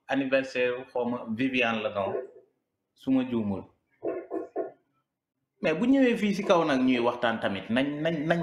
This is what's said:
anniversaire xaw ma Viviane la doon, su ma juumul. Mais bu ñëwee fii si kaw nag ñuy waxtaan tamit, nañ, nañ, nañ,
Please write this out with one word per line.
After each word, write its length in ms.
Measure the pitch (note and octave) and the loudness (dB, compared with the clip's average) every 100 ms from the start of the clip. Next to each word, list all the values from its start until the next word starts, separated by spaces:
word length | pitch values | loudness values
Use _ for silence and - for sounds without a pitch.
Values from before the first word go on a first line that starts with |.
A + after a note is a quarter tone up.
| - | -4
anniversaire 760 | C3+ C3 C3+ C3 B2+ B2 B2 B2+ | -2 2 0 0 -2 -2 -2 -6
xaw 120 | B2+ A#2+ | -4 -2
ma 160 | A#2+ A#2 | -4 -6
Viviane 500 | A2 C3 B2+ A#2 A2+ | -2 0 2 0 0
la 100 | G#2+ | -2
doon, 240 | G2+ F#2+ - - - - _ _ _ _ | -2 -2 -4 -8 -16 -20 _ _ _ _
su 160 | _ - | _ 0
ma 100 | C3 B2+ | 0 0
juumul. 320 | A#2 G#2 F#2+ - _ _ _ - - - - - - - - _ _ _ _ _ _ _ _ | -2 -2 -4 -8 _ _ _ -8 -8 -8 -10 -8 -8 -8 -12 _ _ _ _ _ _ _ _
Mais 100 | F3+ | -2
bu 120 | D#3 B3 | 0 4
ñëwee 300 | C#4 B3+ A3 | 6 4 4
fii 180 | G#3 | 0
si 80 | F3+ | 0
kaw 200 | - E3 | 4 4
nag 160 | D#3+ C3 | 4 2
ñuy 160 | B2+ B2 | 4 2
waxtaan 400 | A#2 A#2 A#2 A2 | 2 0 0 0
tamit, 300 | A2 F#2+ - | -2 -4 -2
nañ, 300 | A#2+ C#3+ D3 | -2 0 -2
nañ, 240 | D#3+ E3 D#3+ | -2 -2 0
nañ, 140 | E3+ | 0